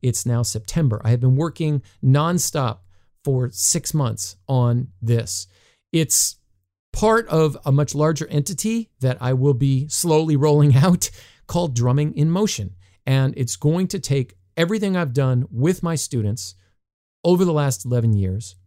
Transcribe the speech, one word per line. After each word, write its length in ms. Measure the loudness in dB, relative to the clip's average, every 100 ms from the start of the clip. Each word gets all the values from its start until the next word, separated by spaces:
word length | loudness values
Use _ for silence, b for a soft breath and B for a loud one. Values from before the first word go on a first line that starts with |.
It's 240 | -2 -2 -2
now 160 | -2
September. 580 | -2 -6 -6 0 0 0
I 80 | 0
have 100 | 2
been 160 | 4 2
working 460 | 0 -2 -2 -2 b b
nonstop 760 | 2 4 4 0 -2 -2 -2 -4 _ _ _ _
for 260 | -2 -2 -2
six 420 | -2 -2 -2 -2
months 420 | -2 -2 -4 -10 -14 _
on 420 | 2 2 0 -2 -8
this. 460 | 0 0 0 -8 -12 b b b b
It's 460 | -2 0 0 -2 -6 _ _ _ _ _
part 340 | 0 2 2 2
of 280 | 2 2 0
a 80 | 0
much 220 | 0 0
larger 320 | 0 0 0 -2
entity 640 | -4 -2 -4 -4 -4 -6 _
that 160 | -4 -2
I 140 | -2
will 220 | 0 2
be 340 | 2 2 0 -2
slowly 480 | -4 2 2 2 2
rolling 400 | 4 4 6 6
<laughs> 0 |
out 340 | 6 2 0 B B B _
called 280 | -4 -2
Drumming 400 | 0 0 0 0
in 160 | 0 0
Motion. 440 | 2 -2 -4 -10 -12 b b -2
And 260 | 0 0
it's 220 | -2 -6 -2
going 320 | 0 0 -2
to 100 | -6
take 360 | -2 -2 -2 -10 _ -4
everything 360 | -2 0 -2
I've 200 | -2 -2
done 320 | 0 0 0 -2
with 320 | -2 0 0
my 120 | -2
students 600 | -4 -4 -4 -4 -4 -10 -18 _ _ _ _ _ _
over 200 | 0 2
the 80 | 2
last 320 | 2 0 -2
eleven 280 | -2 0 2
years 440 | 2 0 -4 -10 -18